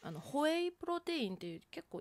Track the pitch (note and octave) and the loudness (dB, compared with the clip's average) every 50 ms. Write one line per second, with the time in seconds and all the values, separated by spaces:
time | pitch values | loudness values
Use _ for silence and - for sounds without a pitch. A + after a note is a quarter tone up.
0 | - - E3 D3 - - - C#4+ D4 D#4 D#4+ E4+ F4 F4 F4 _ - E4 F4 F4 | -6 -6 -6 -6 -8 -2 2 4 4 6 6 4 2 0 -2 _ -2 0 0 0
1 | - - E4+ D#4 A#3+ F#3+ F#3 F3+ - F3 E3 E3 - _ - - - _ - E3+ | 0 -2 0 0 0 0 -2 -4 -6 -6 -6 -8 -12 _ -12 -12 -10 _ -10 -10